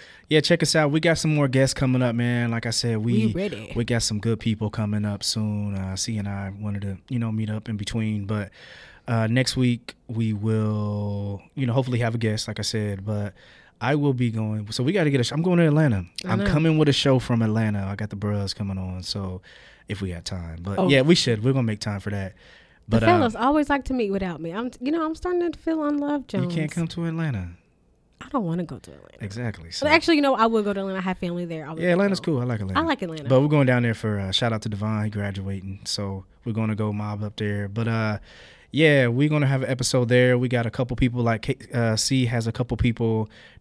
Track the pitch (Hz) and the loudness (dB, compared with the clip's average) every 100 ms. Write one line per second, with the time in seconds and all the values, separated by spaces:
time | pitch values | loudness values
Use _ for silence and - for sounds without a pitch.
0 | - - - 156 151 170 156 160 147 156 | -8 -18 0 2 4 2 2 2 2 2
1 | 170 160 160 151 143 127 131 - 131 127 | 2 2 2 2 2 4 2 2 2 2
2 | 123 117 120 120 120 117 117 113 120 110 | 2 2 0 0 0 -2 -2 -2 0 0
3 | 110 120 110 160 196 104 110 117 117 120 | 2 2 2 0 -4 -6 -6 -4 0 0
4 | - 107 113 110 117 107 107 - 107 107 | 0 -2 0 0 0 -2 -2 -2 -2 -2
5 | 104 101 - - 107 104 101 98 95 95 | -2 -4 -4 -2 -2 -2 -4 -4 -4 -6
6 | - 107 101 98 98 101 107 101 101 95 | -4 -4 -4 -6 -8 -8 -6 -6 -6 -8
7 | - 123 113 110 107 107 110 107 101 117 | -6 -4 -2 -2 -4 -4 -6 -6 -4 -4
8 | 110 107 98 107 98 - - - - - | -2 -2 -4 -4 -6 -12 -20 -20 -20 -14
9 | - 113 110 120 127 - 127 120 - - | -2 0 2 2 2 0 0 0 -6 -18
10 | - 117 113 104 110 110 107 107 104 104 | -8 -2 -2 0 0 0 0 0 -2 -4
11 | 104 101 101 101 - - 131 120 127 123 | -4 -4 -6 -8 -10 -4 -2 0 0 0
12 | 117 113 113 104 - 107 104 113 104 98 | 0 0 -2 -2 -4 -6 -4 -2 -2 -4
13 | 98 104 101 - - - - - 117 147 | -4 -4 -4 -8 -20 -20 -20 -6 -2 0
14 | 143 127 120 110 110 107 104 110 127 196 | 0 0 0 -2 -2 -4 -6 -4 0 2
15 | 151 139 120 139 175 175 165 147 156 101 | 2 2 0 0 2 4 6 6 4 2
16 | 87 - 185 - 202 151 160 156 151 139 | -2 -10 -2 0 2 2 4 4 4 4
17 | 143 131 - 120 113 110 110 104 98 101 | 4 2 2 2 2 2 0 0 -4 -6
18 | 107 101 104 104 98 - 101 95 92 92 | -8 -6 -4 -2 -4 -4 -6 -4 -6 -8
19 | 90 104 98 90 - - - - - 104 | -8 -6 -6 -8 -14 -20 -20 -20 -12 -6
20 | 98 85 - 95 85 82 90 98 160 139 | -6 -8 -8 -8 -8 -8 -6 0 4 4
21 | 139 175 - 110 120 135 113 104 - 101 | 6 4 2 0 2 2 0 -2 -4 -6
22 | 101 101 95 - - - _ _ - 226 | -4 -6 -6 -12 -20 -20 _ _ -2 2
23 | 269 349 254 226 247 302 285 285 262 262 | 4 4 2 0 2 2 2 -2 -2 -2
24 | 208 196 190 160 165 185 247 - 254 330 | -2 -2 -4 -6 -8 -6 -8 -6 -4 -2
25 | 320 320 359 359 349 311 - 320 294 294 | -2 -4 -2 -2 -2 -4 -4 -2 0 -2
26 | 285 294 254 196 180 170 151 170 165 170 | -2 -4 -4 -2 -2 -2 -4 -2 -4 -4
27 | 165 165 160 113 87 87 _ _ _ _ | -4 -2 -2 -4 -6 -12 _ _ _ _
28 | _ - - 277 180 170 165 110 - 71 | _ -20 -6 -4 -2 -2 -6 -10 -16 -20
29 | 50 - 104 101 120 95 82 - 294 311 | -20 -12 -10 -6 -6 -6 -10 -2 4 4
30 | 320 311 285 233 226 226 208 196 196 190 | 6 4 4 4 4 2 0 -2 -4 -4
31 | 185 180 175 175 175 160 147 160 175 175 | -4 -2 -4 -4 -6 -8 -8 -2 2 4
32 | 202 190 - 143 123 113 98 95 330 285 | 4 0 0 0 0 -2 -2 0 0 -2
33 | 175 160 139 131 147 151 131 123 120 110 | -4 -6 2 4 6 6 6 4 2 0
34 | 110 104 95 92 120 110 110 104 107 107 | -2 -2 -2 0 0 0 -4 -4 -2 -2
35 | 107 104 101 98 95 98 95 98 - - | -2 -2 -4 -4 -6 -6 -8 -10 -8 -6
36 | 101 98 - _ - 110 110 104 107 104 | -6 -8 -12 _ -6 -2 -2 0 -2 -2
37 | 104 104 104 - 104 101 101 104 113 113 | -4 -6 -6 -4 -4 -2 -4 -2 0 0
38 | 110 104 - - - - _ 131 156 143 | 0 -2 -8 -20 -20 -20 _ 4 6 6
39 | 120 120 151 151 139 135 123 127 127 131 | 4 4 2 4 2 2 0 -2 0 2
40 | 120 123 127 123 127 123 117 - 123 127 | 4 6 6 4 2 0 0 -2 -4 0
41 | 127 123 117 113 - 131 - 120 117 110 | 0 2 0 0 -2 -6 -4 -2 0 0
42 | - 135 123 120 113 - 120 117 123 113 | 0 2 2 0 -2 -2 -2 0 2 2
43 | 117 110 110 - - - | 0 0 -2 -8 -20 -8